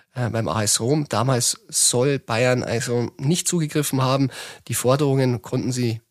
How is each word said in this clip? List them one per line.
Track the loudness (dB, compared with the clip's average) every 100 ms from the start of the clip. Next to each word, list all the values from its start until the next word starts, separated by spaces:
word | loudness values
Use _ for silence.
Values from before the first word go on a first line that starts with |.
| _
äh, | -6 -2
beim | -2 -2
A | -2
S | 0 0
Rom. | 0 0 0
Damals | 0 2 0 0 -4 -6
soll | 0 2 2 2 0
Bayern | -2 0 2 2
also | 0 -4 -2 -2 -2 -4
nicht | 0 0 0
zugegriffen | -2 0 -2 0 0
haben. | 2 2 0 -2 -14 -18 -8
Die |
Forderungen | -2 2 2 4 2 2 0
konnten | -4 -4 -2
sie | -2 -2 -2 -8